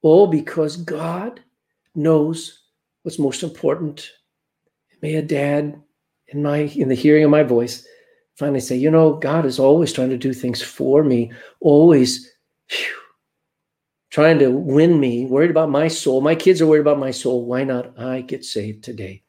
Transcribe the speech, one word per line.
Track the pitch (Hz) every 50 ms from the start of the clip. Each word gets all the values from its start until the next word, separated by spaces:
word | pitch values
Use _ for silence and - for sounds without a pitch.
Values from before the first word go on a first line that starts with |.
All | - 156 156 185 202
because | 185 160 151 - - - 170 156 151 156
God | 175 165 - - 151 165 165 170 180 202 240 240 - _ _ _ _ _ _ _ _ _ _ _
knows | 165 147 160 160 156 147 160 165 160 - - _ _ _ _ _ _ _ _ _ _ _
what's | 165 160 -
most | 147 135 127 -
important. | - 160 147 - - 143 147 170 170 151 147 - - - _ _ _ _ _ _ _ _ _ _ _ _ _ _ _ _ _ _
May | - 151 156
a | 156
dad | 151 156 156 143 143 143 143 147 151 147 147 - _ _ _ _ _ _ _ _ _ _
in | 143 143
my, | 147 147 147 147
in | 151 143 - 294 165 131
the | 131
hearing | 123 - 147 151 151 156
of | 147
my | 147 151 151
voice | 123 123 117 120 120 - - _ - _ _ _ _ _ _ _ _ _
finally | _ 143 143 139 131
say, | 120 - 131
"You | 127 135 156
know, | 160 160 160 156 143
God | 156 - 139 151 165 160
is | 135 127 -
always | 135 135 147 170 165 127 -
trying | - 127 127
to | 131
do | 123 127 135 127
things | 123 - 127 113 -
for | - - - - 139 131 139 156 151
me, | 139 127 120 117 113 - - - - _ _
always, | - 160 143 147 160 175 160 135 127 123 - - - _ _ _ _ _ _ _ _
phew, | _ - - - - - - - _ _ _ _ _ _ _ _ _ _ _ _ _ _ _ _ _ _ _ _ _
trying | - 151 151 160 165 143
to | 143 127
win | 123 143 180 143 135 147 160 175 170 151
me, | 139 123 117 120 131
worried | 131 127 139 160 175
about | 160 156 160 151
my | 139 143 156
soul. | 160 160 - - 143 131 135
My | 139 151 165
kids | 165 - 190 185 156
are | 160
worried | 156 156 151
about | 147 147 147
my | 143 135 131
soul. | 123 - - 131 127 123 120
Why | 120 123 127 135
not | 135 127 123 123 - _ -
I | 123 127 127 131
get | 123 127 - - -
saved | - - 110 101 107 107 107 -
today?" | 123 117 104 98 92 98 101 _